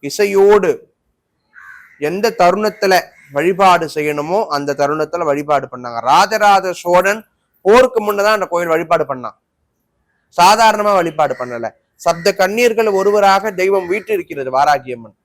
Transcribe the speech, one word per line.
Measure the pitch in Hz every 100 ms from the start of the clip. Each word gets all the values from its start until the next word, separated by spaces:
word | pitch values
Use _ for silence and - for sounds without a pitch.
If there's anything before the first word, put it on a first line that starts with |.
இசையோடு | 143 - 202 196 202 208 185 - _ _ _ _ _ _ _ _ - - _ _
எந்த | 147 180 202 -
தருணத்துல | 180 185 214 208 196 185 - _ _
வழிபாடு | 139 165 185 196 175 165
செய்யணுமோ | 156 151 147 147 190 214
அந்த | 147 143
தருணத்துல | 143 143 151 151 175
வழிபாடு | 165 143 147 147 131
பண்ணாங்க. | 127 123 117
ராஜராஜ | 117 190 208 220 208 196 185
சோழன் | 170 175 180 185 214 - _ _ _
போருக்கு | 185 226 254 240
முன்னதான் | 208 202 202 214
அந்த | 185
கோயில் | 175 170
வழிபாடு | 160 165 165
பண்ணான், | 143 131 120 - _ _ _ _ _ _ _ _ _ -
சாதாரணமா | 175 220 226 208 208
வழிபாடு | 202 170 156 147
பண்ணல. | 131 123 120 117 _ _ _
சப்த | - 165 175
கன்னியர்கள் | 190 185 214 240 220 220
ஒருவராக | 196 190 208 196 196 208
தெய்வம் | 185 190 196 180
வீற்றிருக்கிறது | 202 208 208 170 151 135
வாராகி | 131 147 143 127
அம்மன். | 120 113 _